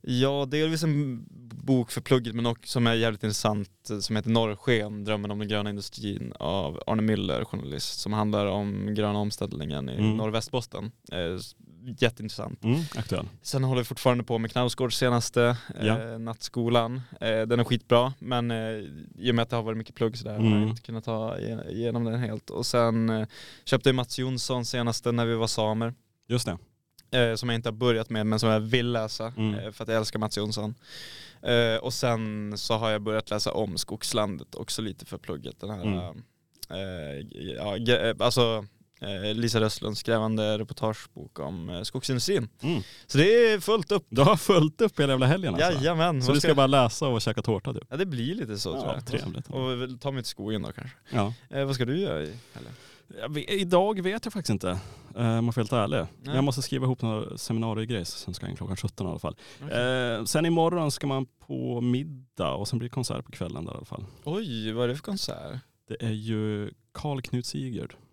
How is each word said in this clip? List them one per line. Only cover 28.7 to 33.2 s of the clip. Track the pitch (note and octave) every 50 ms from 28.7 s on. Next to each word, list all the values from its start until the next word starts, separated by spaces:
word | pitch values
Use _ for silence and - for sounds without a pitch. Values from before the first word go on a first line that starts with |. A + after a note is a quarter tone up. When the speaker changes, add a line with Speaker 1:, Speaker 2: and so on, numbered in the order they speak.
| B2 B2 A#2+ A#2+
Speaker 1:
läsa, | A#2+ A2+ A2 G#2+ - - A2 A#2 B2
Speaker 2:
Mm. | A2+ A2 G#2+ G#2
Speaker 1:
eh, | G#2 G#2+ A2
för | G#2 - A2+
att | A2+
jag | A2 A2+
älskar | A2 - - A2
Mats | G#2+ G#2+ - G2+
Jonsson. | G#2 G#2+ A2 A#2 G#2+ G#2+ A#2+ _ _ - - - - - - - - - - -
Eh, | - - A#2+ A#2 A#2 A2+ A2+ A2
och | - B2+ A#2+
sen | - - B2 A#2 A2 A2 G#2+ G#2+ G#2+ G#2 G#2 G#2
så | G2+ - - A#2
har | A2 A#2 A2
jag | G#2+ G#2+
börjat | G#2 A2 G#2+ A2